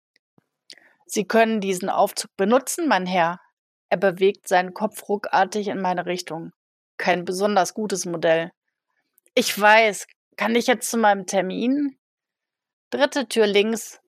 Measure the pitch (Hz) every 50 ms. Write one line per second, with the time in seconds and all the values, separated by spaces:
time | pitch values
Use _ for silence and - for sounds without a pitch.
0 | _ _ _ _ _ _ _ _ _ _ _ _ _ - - _ _ _ _ _
1 | _ - - 214 190 - - 226 226 220 220 214 190 196 185 180 190 - - -
2 | 202 208 - - - - _ - 196 208 240 269 254 - - 359 330 277 208 180
3 | 185 185 190 180 165 165 175 - _ _ _ _ _ _ _ _ _ - - 175
4 | 196 196 175 190 190 196 202 - - - 196 180 185 185 180 - 214 208 - -
5 | - - 202 208 - - - 180 190 190 - 214 196 202 - 196 190 180 180 180
6 | 175 180 175 180 - - 156 165 165 170 - _ _ _ _ _ _ _ _ -
7 | - 190 175 180 175 185 185 185 202 208 208 190 175 - - 220 214 202 202 -
8 | - 175 170 165 175 165 160 165 165 175 _ _ _ _ _ _ _ _ _ _
9 | _ _ _ _ _ _ - 254 - - - 196 208 208 214 226 226 214 185 -
10 | - _ _ _ _ _ - - 208 220 226 240 226 262 240 233 - - 240 226
11 | 220 208 202 196 185 185 202 190 180 185 185 185 226 254 277 294 285 269 262 _
12 | _ _ _ _ _ _ _ _ _ _ _ _ _ _ _ _ _ - - 240
13 | 285 285 - 285 240 - - 226 214 208 196 202 202 220 226 208 - - - _
14 | _